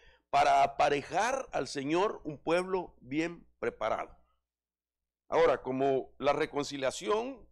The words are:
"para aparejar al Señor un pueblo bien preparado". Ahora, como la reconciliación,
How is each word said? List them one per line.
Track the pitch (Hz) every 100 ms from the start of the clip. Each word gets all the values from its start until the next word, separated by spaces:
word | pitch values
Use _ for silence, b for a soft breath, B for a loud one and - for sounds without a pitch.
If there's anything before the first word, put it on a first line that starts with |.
| b b b
"para | 139 143 139
aparejar | 139 - 147 143 - 165 226 269 262
al | - 135
Señor | 143 135 165 208 -
un | 151 143
pueblo | 156 170 185 190 170 -
bien | 120 143 170 170 - -
preparado". | 117 - 110 101 80 - _ _ _ _ _ _ _ _ _ _ -
Ahora, | 151 165 127
como | 131 131 139 135 - -
la | 135
reconciliación, | 139 151 139 139 143 131 120 196 208 247 247 -